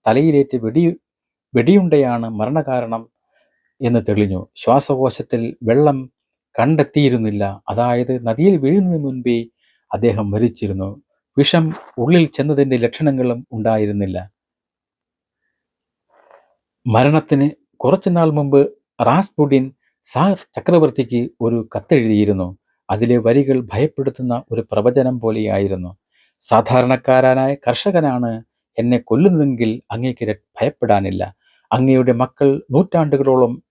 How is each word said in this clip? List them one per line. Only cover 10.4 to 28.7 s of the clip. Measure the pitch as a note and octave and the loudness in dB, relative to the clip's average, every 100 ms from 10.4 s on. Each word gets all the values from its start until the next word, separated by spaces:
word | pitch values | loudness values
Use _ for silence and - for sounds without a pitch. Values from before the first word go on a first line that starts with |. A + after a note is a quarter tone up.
| A#2+ - G2+ F#2+ F#2+ - _ _ _ - | -2 -2 -6 -6 -8 -12 _ _ _ -2
വിഷം | C#3+ E3+ D#3+ - - - | 2 2 0 -4 -12 -4
ഉള്ളിൽ | B2 F3 D3+ | 2 2 2
ചെന്നതിൻ്റെ | - D3 C#3 C#3 B2+ | 0 0 0 0 0
ലക്ഷണങ്ങളും | A#2 - D3+ C3+ B2+ A#2+ - | -2 -2 -2 0 -2 -4 -8
ഉണ്ടായിരുന്നില്ല. | A2+ A2 A2 G#2 G2+ F#2+ F#2 F#2+ _ _ _ _ _ _ _ _ _ _ _ _ _ _ _ _ _ _ _ _ - _ _ _ _ B2 | -4 -2 0 0 -2 -4 -6 -12 _ _ _ _ _ _ _ _ _ _ _ _ _ _ _ _ _ _ _ _ -20 _ _ _ _ 0
മരണത്തിന് | A2 C#3 D#3 - C#3 C#3+ - _ - | 2 4 2 2 0 0 -2 _ -6
കുറച്ചുനാൾ | B2+ F#3 F#3+ E3+ D#3+ | -2 0 0 0 2
മുമ്പ് | D3 C#3 C#3 D3 - _ - | 0 2 2 2 -2 _ -2
റാസ്പുട്ടിൻ | A#2 D#3+ G3+ - D3 C3+ C3 - _ _ - | 0 2 0 -2 2 2 0 -10 _ _ -8
സാർ | B2+ F#3+ F#3 - | -2 0 -2 -8
ചക്രവർത്തിക്ക് | - - F3 D3+ B2 A#2 A#2+ B2 - | -6 0 2 2 0 -2 -4 -4 -4
ഒരു | A2+ A#2 A2 | -4 -2 -4
കത്തെഴുതിയിരുന്നു. | A2 - D3 A2+ G#2 G#2 F#2+ F2+ F#2 _ _ - | -10 0 0 2 2 2 -2 -6 -12 _ _ -8
അതിലെ | G2+ A2+ A#2+ | -2 0 2
വരികൾ | A2+ C3+ C3+ C3 | 2 2 2 -2
ഭയപ്പെടുത്തുന്ന | A2 G2 D3+ - C3+ C3 B2 A#2 - | -2 -4 -2 -4 -6 -6 -4 -6 -6
ഒരു | A2+ | -8
പ്രവചനം | G#2+ G#2+ A#2+ C3 B2+ B2+ | -4 0 2 2 0 -2
പോലെയായിരുന്നു. | A2+ A2 G#2 G2 G2+ F#2 F2+ F#2 _ _ _ _ | -4 -2 -2 -2 -2 -4 -8 -16 _ _ _ _
"സാധാരണക്കാരനായ | - A2+ A2+ B2+ B2 B2+ - C3 C3 C3 C3+ | 0 0 2 2 2 0 2 2 4 2 0
കർഷകനാണ് | C#3 - A#2+ G#3 F3+ D3 B2 A#2+ A2 - _ _ | -2 -4 -4 -2 0 0 -2 -4 -6 -12 _ _